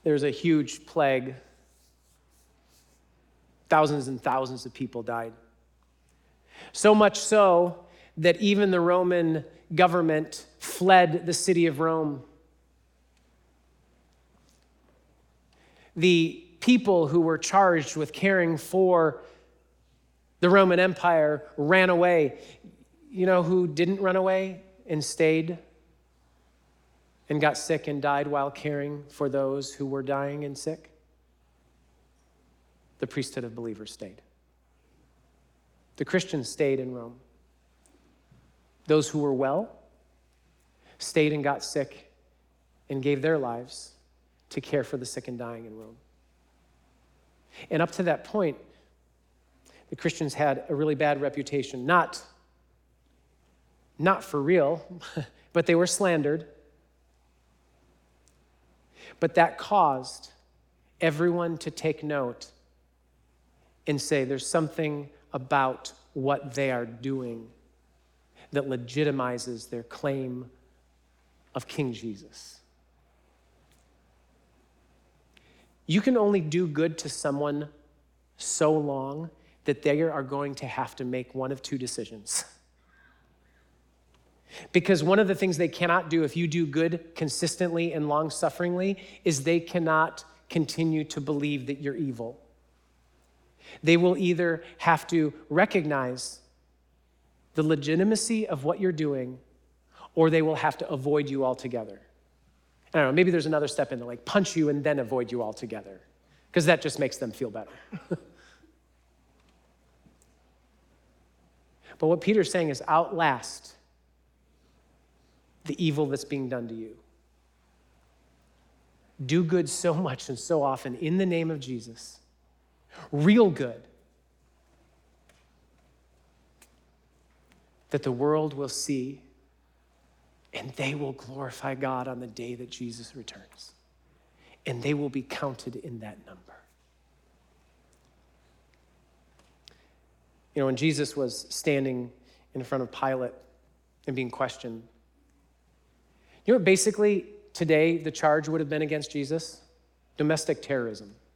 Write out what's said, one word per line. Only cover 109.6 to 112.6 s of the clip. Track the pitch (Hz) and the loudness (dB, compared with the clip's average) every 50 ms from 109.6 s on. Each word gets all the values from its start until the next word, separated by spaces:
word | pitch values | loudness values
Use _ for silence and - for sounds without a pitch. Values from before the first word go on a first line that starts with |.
| _ _ _ _ _ _ _ _ _ - _ _ _ _ _ _ _ _ _ _ _ _ _ _ _ _ _ _ _ _ _ _ _ _ _ _ _ _ _ _ _ _ _ _ _ - - _ | _ _ _ _ _ _ _ _ _ -20 _ _ _ _ _ _ _ _ _ _ _ _ _ _ _ _ _ _ _ _ _ _ _ _ _ _ _ _ _ _ _ _ _ _ _ -20 -6 _
But | 156 | 2
what | 156 175 170 | 2 2 2
Peter's | - 190 214 214 170 - | 2 2 4 4 2 2
saying | - 185 | 0 0